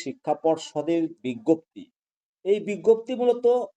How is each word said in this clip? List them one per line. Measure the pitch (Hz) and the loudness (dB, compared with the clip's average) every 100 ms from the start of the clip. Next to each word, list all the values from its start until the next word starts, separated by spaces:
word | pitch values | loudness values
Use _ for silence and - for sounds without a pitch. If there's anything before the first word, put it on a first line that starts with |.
শিক্ষা | 135 131 156 151 | -12 -8 -4 0
পর্ষদের | 165 160 - 151 147 170 160 - | 0 0 -2 -6 -2 -2 -2 -6
বিজ্ঞপ্তি। | 127 117 - 165 _ - - _ _ _ _ _ | -8 -6 0 0 _ -20 -20 _ _ _ _ _
এই | 185 208 170 | -2 0 0
বিজ্ঞপ্তি | 196 185 226 226 247 | -2 4 2 2 -2
মূলত | 247 240 240 247 220 | 0 2 2 2 -2